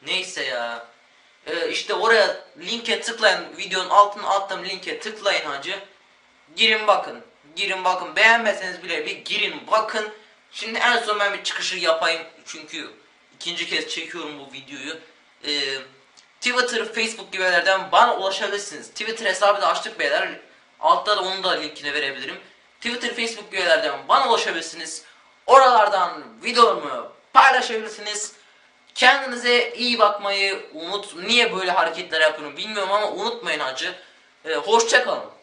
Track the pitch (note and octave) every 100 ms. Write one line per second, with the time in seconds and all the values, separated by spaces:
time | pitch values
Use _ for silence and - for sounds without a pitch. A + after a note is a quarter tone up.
0 | C3+ F#3 F#3 - C#3 B2 A#2 A#2 - _
1 | _ _ _ _ - E3 D#3+ - - F#3+
2 | G#3+ A3+ G3 - - C#3 F3 A#3 A#3 G#3
3 | - A3+ G#3+ F3+ D#3+ - G3 F#3+ F3+ F3+
4 | G3+ G#3 F#3+ G3 G3 F#3 F3 F#3 E3+ D3+
5 | G#3+ G#3+ G3+ E3+ D3+ C#3 E3+ G3+ - _
6 | _ _ _ _ _ - A3 A3 G#3+ F3+
7 | - A#2+ - _ C#3+ E3 G3 F#3+ F3+ F3+
8 | F3+ D#3+ A3 A#3 A3 F#3+ F#3 E3+ F3+ E3
9 | D3+ D3 - G#3 G3 D3+ - G#3+ A3 A3+
10 | G#3+ G#3+ - _ _ - G#3+ A3+ A#3+ A#3
11 | G#3 G#3 G3+ F#3+ - - - F#3 E3+ E3
12 | E3+ E3 D#3+ - - D#3+ D3+ D#3+ A#2+ G#2
13 | _ _ _ _ - E3+ E3+ E3 D#3 -
14 | D#3+ F3 D#3 D3 C3+ C3+ C3+ C#3 C#3 D#3+
15 | - _ _ _ C#3+ D3 C3+ C3+ C3 -
16 | _ - _ _ B3 B3 A#3+ A#3 A3 A3+
17 | A3 A3 F#3+ F#3+ F#3 F3 F#3 F#3+ F#3+ F#3+
18 | - - F#3+ F#3+ G#3 G3+ - D3+ - -
19 | A3 A3+ C#4+ - G3+ G#3 F3+ E3+ A3 -
20 | D3+ D3+ F#3+ - - _ _ _ D#3+ A3+
21 | G#3+ G#3 F#3 F#3+ F#3 D#3 D3+ D3 D3 C#3+
22 | C#3 C3 C3+ F#3 - _ _ _ G#3+ A#3+
23 | A#3+ G#3+ A3+ A3 F#3 F#3+ F3+ D#3 C#3+ C#3+
24 | D3+ B3 C4 A3+ G#3 E3+ D#3+ D#3+ D#3+ -
25 | - _ _ _ - C4 C4 A#3+ G3+ G3
26 | F3 D3+ C3 - G#3+ A#3+ A3+ F#3 C#3+ B2+
27 | - - _ C4 C4 C4 A#3+ A3+ A3 -
28 | G#3 G#3 - - _ _ _ _ _ -
29 | B3+ C#4 C4+ A#3+ A#3+ A#3+ A#3 - A#3+ A#3
30 | G#3 G#3 G3+ G3 G3 F#3+ - D3+ E3 G3+
31 | - D#3+ F#3+ A#3+ A3 F#3 F3+ F3+ - E3
32 | - D#3+ D#3 D3+ D3 C#3 G3+ G#3+ F#3+ G3+
33 | G#3 F3 G#3+ A3+ F3+ D3+ C3+ C3 E3+ F3+
34 | - _ _ _ D#3 D3+ F#3+ A3 A3+ B3+
35 | A#3+ C#3+ - -